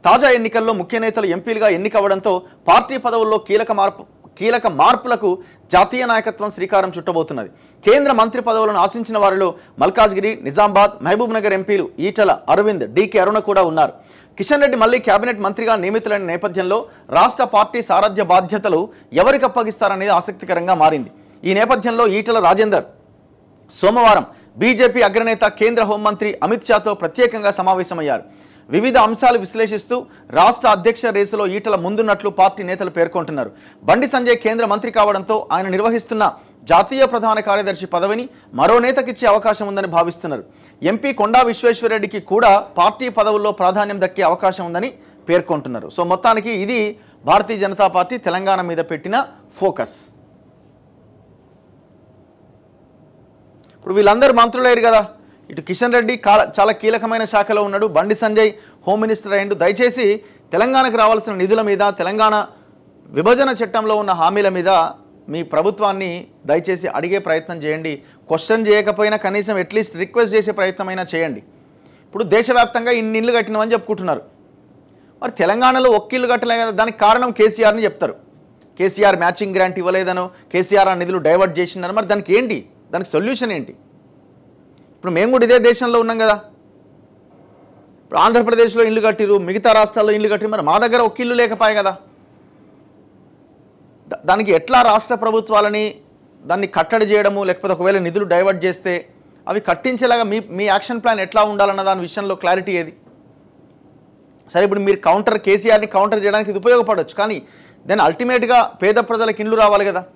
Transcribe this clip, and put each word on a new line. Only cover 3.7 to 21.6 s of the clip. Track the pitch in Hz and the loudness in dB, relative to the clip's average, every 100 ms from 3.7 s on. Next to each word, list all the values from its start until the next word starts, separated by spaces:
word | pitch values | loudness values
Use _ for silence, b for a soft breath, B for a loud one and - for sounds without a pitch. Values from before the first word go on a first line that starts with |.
| 202 | 0
మార్పు, | 196 - - _ - - | 0 -2 -20 _ -20 -4
కీలక | 208 240 233 143 | 0 0 -2 2
మార్పులకు | 180 247 254 240 208 185 B B _ | 2 2 -2 -2 -2 -2 B B _
జాతీయ | 180 208 247 247 | 2 2 0 -2
నాయకత్వం | 220 220 214 208 180 | -2 -2 -6 -10 -6
శ్రీకారం | 190 202 190 175 | 0 0 0 -6
చుట్టబోతున్నది. | 165 165 160 131 101 b b b 202 | -4 -2 -4 -8 -10 b b b 2
కేంద్ర | 269 285 240 | 4 4 2
మంత్రి | 220 254 233 | 0 -2 -2
పదవులను | 220 214 202 | 0 0 2
ఆశించిన | 190 226 226 220 | 0 -2 -6 0
వారిలో | 196 190 185 165 B - | 2 2 -2 -4 B -2
మల్కాజ్గిరి, | 165 190 214 190 202 226 131 | 0 4 2 2 -2 -4 -4
నిజామాబాద్, | 143 208 196 202 202 147 | 2 2 4 2 0 -2
మహబూబ్ | 214 240 220 | 0 0 0
నగర్ | 208 190 | 0 -2
ఎంపీలు | 190 202 - - 180 | 0 -2 -2 -4 -4
ఈటల | 220 196 117 - | 2 2 2 0
అరవింద్, | 165 214 190 107 131 | 2 2 -2 -2 -2
డీకే | 208 214 | 0 2
అరుణ | 185 214 208 | 2 0 0
కూడా | 190 180 | 2 2
ఉన్నారు. | 160 143 - b b b - | 2 -2 -2 b b b -10
కిషన్ | 196 294 | -2 2
రెడ్డి | 277 247 | 2 2
మళ్లీ | 220 247 - | 2 2 2
కేబినెట్ | 202 240 214 196 | 0 0 -4 -4
మంత్రిగా | 190 226 220 | -4 -2 -2
నియమితులైన | 180 220 220 208 180 | 0 -4 -2 -4 -4
నేపథ్యంలో | 170 202 175 180 214 - B B 151 | -6 -4 -4 -2 -4 -4 B B 2
రాష్ట్ర | 233 247 247 208 | 2 2 0 0
పార్టీ | 202 240 - | 0 -4 0
సారథ్య | 180 208 196 180 | 0 2 -2 2
బాధ్యతలు | 180 180 208 202 165 - B B 135 | 2 2 -4 0 -2 -2 B B 2
ఎవరికి | 220 277 254 | 2 4 0
అప్పగిస్తారనేది | 254 220 - 202 190 202 180 | -2 -4 -2 -2 -2 0 0
ఆసక్తికరంగా | 180 185 180 170 175 175 | -2 -14 -4 -4 0 2
మారింది. | 156 156 120 b b b | 2 2 -6 b b b
ఈ | 175 | -2
నేపథ్యంలో | 190 | 0